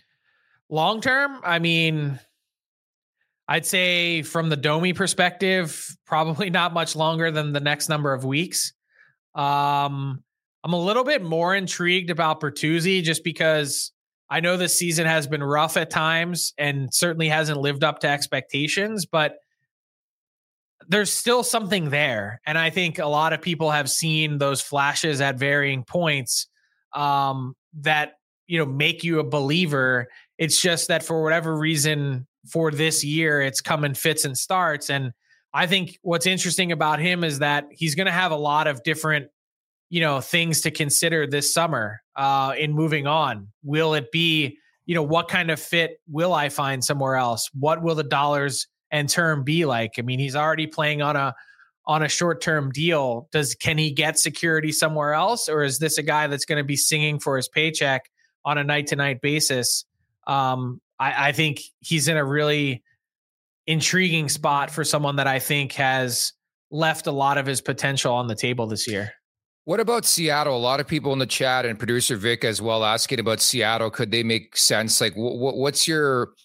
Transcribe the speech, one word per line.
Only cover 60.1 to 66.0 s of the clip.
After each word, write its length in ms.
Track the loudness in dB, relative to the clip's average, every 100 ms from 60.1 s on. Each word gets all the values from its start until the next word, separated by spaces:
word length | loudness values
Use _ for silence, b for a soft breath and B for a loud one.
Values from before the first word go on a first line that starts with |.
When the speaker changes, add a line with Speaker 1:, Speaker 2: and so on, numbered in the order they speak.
| _ -2
Speaker 1:
Um, 540 | 0 0 0 -4 -8 -14 -4
I, 300 | -2 0 2
I 20 |
think 280 | 2 0 -2 -10 _
he's 280 | -4 0 2
in 100 | 2
a 60 |
really 600 | 2 2 2 2 0 -4 _ _ _ _ _ _ _ _ -2
intriguing 640 | 0 2 2 2 2 0
spot 400 | -2 0 0 0
for 140 | -4
someone 320 | -2 0 0 0
that 120 | 0
I 120 | 0
think 340 | 0 0 -2
has 600 | 0 0 2